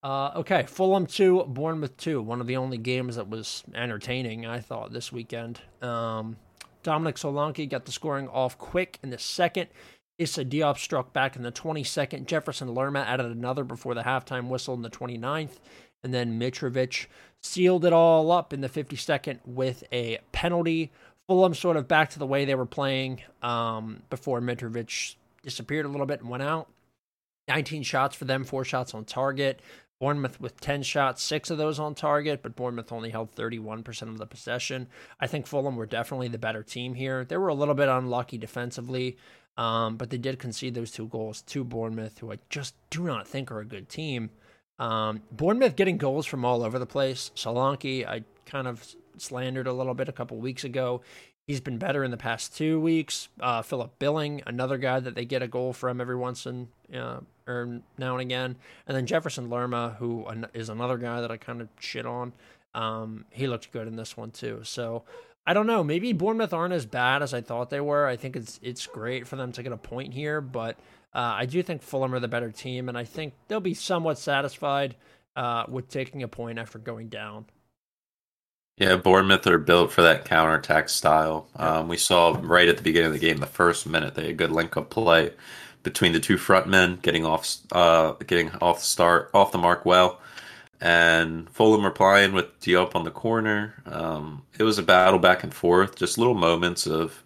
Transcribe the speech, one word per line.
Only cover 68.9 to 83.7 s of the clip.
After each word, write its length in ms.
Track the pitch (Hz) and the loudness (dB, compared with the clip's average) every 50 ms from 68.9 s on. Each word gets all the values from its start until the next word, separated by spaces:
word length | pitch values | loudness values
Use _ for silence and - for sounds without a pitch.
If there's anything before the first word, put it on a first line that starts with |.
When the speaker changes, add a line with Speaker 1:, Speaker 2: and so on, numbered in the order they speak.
| - 113 107 120 127 131 120 123 | -12 -10 -6 -6 -6 -6 -8 -10
Speaker 1:
for 80 | - | -10
them 160 | 135 135 127 | -10 -8 -10
to 100 | 120 - | -10 -10
get 100 | 120 131 | -10 -10
a 60 | 120 107 | -10 -12
point 380 | - - 120 123 135 143 123 | -12 -12 -12 -10 -10 -10 -10
here, 260 | 131 151 151 151 151 | -8 -6 -4 -4 -4
but, 360 | 139 127 127 120 113 113 117 _ _ _ _ _ _ _ _ | -6 -6 -6 -6 -6 -6 -8 _ _ _ _ _ _ _ _
uh, 220 | - 123 120 110 98 | -4 -2 -2 -2 -2
I 80 | 123 | -4
do 160 | 127 139 180 | -2 -2 -2
think 220 | 175 - 175 139 - | -2 -2 -6 -10 -8
Fulham 300 | - - 135 131 131 127 | -6 -4 -2 -2 0 -2
are 40 | 127 | -2
the 80 | 120 117 | -4 -2
better 240 | 120 120 120 117 | -4 -4 -4 -6
team, 380 | 110 - - 131 127 127 127 127 | -10 -12 -10 -8 -8 -8 -8 -6
and 80 | 123 120 | -8 -8
I 80 | 120 | -8
think 300 | 113 - - 156 147 - _ _ _ | -8 -10 -10 -10 -10 -12 _ _ _
they'll 140 | 208 220 | -6 -4
be 120 | 185 185 160 | -2 -4 -4
somewhat 440 | - - - 190 170 165 165 151 - | -4 -4 -2 -2 0 0 0 -2 -2
satisfied, 800 | - - 143 139 139 139 - - - 147 139 139 139 131 120 _ _ _ _ _ _ _ _ 135 | -2 0 0 0 0 -2 -6 -4 -2 -2 0 0 0 -2 -6 _ _ _ _ _ _ _ _ -6
uh, 260 | 127 120 117 117 113 - | -4 -2 -2 -2 -2 -4
with 180 | 123 131 127 131 | -6 -8 -10 _
taking 360 | - 143 131 - - 143 127 | -6 -6 -6 -6 -8 -10 -10
a 40 | 110 | -10
point 320 | - - 120 117 117 117 | -10 -10 -10 -8 -8 -10
after 180 | 117 107 - 113 | -10 -12 -14 -14
going 300 | 110 123 117 110 113 113 | -12 -12 -12 -10 -12 -12
down. 380 | 107 107 107 107 104 107 107 _ _ _ _ _ _ _ _ _ _ _ _ _ _ _ _ _ _ _ _ _ _ _ _ _ _ _ | -12 -12 -12 -10 -12 -14 -18 _ _ _ _ _ _ _ _ _ _ _ _ _ _ _ _ _ _ _ _ _ _ _ _ _ _ _
Speaker 2:
Yeah, 200 | 98 95 92 92 | 4 6 6 6
Bournemouth 500 | 90 95 92 95 98 95 98 92 - 98 | 8 8 8 8 8 8 6 6 8 6
are 100 | 87 82 | 6 6
built 340 | 73 82 85 87 85 82 | 8 8 8 8 8 6
for 100 | - - | 6 8
that 240 | 87 82 78 71 - | 8 8 8 6 2
counterattack 640 | - - 82 80 80 80 76 - - 80 78 78 - | 2 4 6 6 6 4 2 2 4 2 2 2 2
style. 580 | - - - 80 76 78 78 80 78 80 78 - _ 76 | -4 2 4 6 6 6 4 2 0 -2 -6 -10 _ -2
Speaker 1:
Yeah. 200 | 80 80 80 80 | 0 2 2 2
Speaker 2:
Um, 100 | 80 82 | 0 0
we 80 | 85 | -2
saw 420 | 80 - - 90 87 85 85 78 - | -2 2 6 8 8 8 8 6 4
right 260 | - 80 85 90 87 87 | 2 6 8 8 8 8
at 80 | 85 | 6
the 80 | - - | 4 4
beginning 240 | 87 80 85 85 80 | 4 6 6 4 4
of 60 | 76 | 2
the 60 | 71 | 2
game, 180 | 78 82 78 71 | 2 2 2 2
the 80 | 69 | -2
first 420 | - - - 87 87 | -6 0 4 4 4